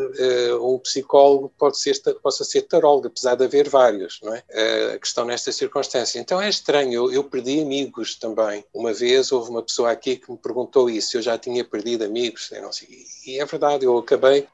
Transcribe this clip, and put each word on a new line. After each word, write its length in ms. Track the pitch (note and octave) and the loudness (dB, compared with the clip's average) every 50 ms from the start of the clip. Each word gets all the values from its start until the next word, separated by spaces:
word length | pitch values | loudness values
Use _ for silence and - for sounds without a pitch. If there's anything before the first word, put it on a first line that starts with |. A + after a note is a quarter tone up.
| C3+ B2+ C3 | -4 -6 -4
eh, 380 | - B2+ B2+ B2 B2 A#2+ A#2+ A#2+ | -2 0 0 2 0 0 0 -2
um 240 | A#2 A#2 B2+ C3 B2+ | -2 0 0 -2 -2
psicólogo 720 | - - - C#3 - - - C#3+ C#3 C#3+ C#3 C3+ C#3 C#3 _ | -2 -6 -6 -6 0 4 6 8 8 8 6 4 0 -4 _
pode 200 | - D3 C#3+ - | 0 0 0 0
ser, 240 | - - C#3+ C3+ - - D3+ C3+ - - | 0 -2 -2 -2 -2 -2 -4 -2 -2 -2
possa 220 | C#3+ C3 - C3+ | -2 -2 -2 -4
ser 160 | - - C#3 | -2 -2 -2
tarólogo, 460 | - - - E3 D#3 D3 D3 C3+ A#2+ | 0 2 2 4 6 6 4 4 2
apesar 280 | A#2 - - - B2 B2 | -4 -6 -4 -2 0 0
de 80 | A#2+ C3 | 2 0
haver 240 | A#2 B2+ C#3 C#3+ | 2 2 2 2
vários, 540 | C#3 C#3+ C3+ B2+ A#2+ G2+ G2 F#2 E2+ - - G#2+ | 4 6 6 6 6 4 0 -6 -10 -12 -12 -10
não 100 | G#2+ A2+ | -10 -10
é? 40 | A#2+ - - | -10 -10 -8
Eh, 420 | - A2 A2 A2+ A2+ A2 A2 A2 A2 | -4 -2 0 0 0 0 -2 -4 -4
a 40 | - | -6
questão 260 | - - - C3+ A#2 | -8 -6 -4 -4 -4
nesta 260 | A#2+ A#2+ A#2 - C3+ | -4 -4 -6 -6 -6
circunstância. 680 | - - C#3 A#2+ - C#3+ C3 - - B2+ A2+ - - A#2+ | -6 -4 -4 -4 -2 -4 -4 -2 -2 -4 -2 -4 -4 -6
Então 220 | A#2 - F3+ F#3 | -4 -2 -2 -2
é 60 | G3+ | 0
estranho, 460 | G#3+ G3 - - - C#3+ D3 C#3 B2+ A#2+ | -2 -2 -4 -2 0 2 2 2 0 0
eu, 180 | A#2 B2 B2+ | 0 0 0
eu 120 | B2+ C#3 C#3 | 0 0 -2
perdi 360 | C#3 - B2+ A#2+ B2+ C#3 D#3 | -2 -6 -6 -4 -2 -2 -2
amigos 560 | D#3 C#3 C3+ C#3 C#3 A#2+ - A#2+ A2 - - | -2 -2 -2 -4 -4 -6 -8 -10 -10 -10 -10
também. 480 | - - A2+ G#2+ A2 A2 G#2 G#2 G#2 - _ - | -8 -8 -6 -2 -2 -2 -2 -2 -6 -10 _ -10
Uma 200 | A2 A#2 A#2 G#2 | -6 -4 -4 -4
vez 380 | G#2 B2 A#2+ B2+ C3+ B2+ - | -2 0 2 2 2 2 2
houve 180 | C3+ B2 A2+ A#2+ | -2 -2 -2 -4
uma 140 | A#2 A#2 A2+ | -8 -8 -8
pessoa 280 | - - - A#2+ A#2 | -6 -4 -2 0 0
aqui 240 | A2+ A#2 - C3+ B2+ | -2 -2 -4 -6 -6
que 160 | B2+ _ - | -6 _ -14
me 60 | A#2+ | -16
perguntou 520 | - - - A2+ B2+ A#2+ - - C#3 B2+ A#2+ | -12 -10 -8 -6 -6 -4 0 2 2 2 2
isso, 220 | A2+ G#2+ - - | 0 -2 -4 -4
se 60 | - | -4
eu 40 | A#2+ | -4
já 160 | A2 A#2+ A#2 | -2 -2 -4
tinha 260 | A2+ - B2+ A#2+ B2 A#2 | -4 -4 -6 -6 -6 -6
perdido 400 | - - G#2+ G#2 A#2 A#2+ A2+ A2 | -6 -6 -8 -6 -4 -4 -4 -4
amigos, 460 | G2+ G#2+ A#2+ B2 A#2 G#2+ - - - | -4 -4 -4 -4 -4 -6 -10 -14 -14
eu 100 | A2 G#2 | -14 -14
não 100 | G2 G2 | -14 -12
sei. 160 | - - - - B2 B2+ - - - - - | -12 -14 -14 -16 -20 -20 -20 -20 -20 -20 -14
E 140 | C3 C3 C3+ | -10 -8 -6
é 60 | D3 | -6
verdade, 400 | C#3+ E3 D3 D#3 D3 D3 C#3 C3+ | -6 -4 0 0 2 2 2 4
eu 120 | B2+ A#2+ | 4 2
acabei 500 | A#2+ A#2+ - C#3 A#2+ C3 C3+ C#3 C#3+ C#3 - | 2 2 2 2 4 6 6 6 4 2 -2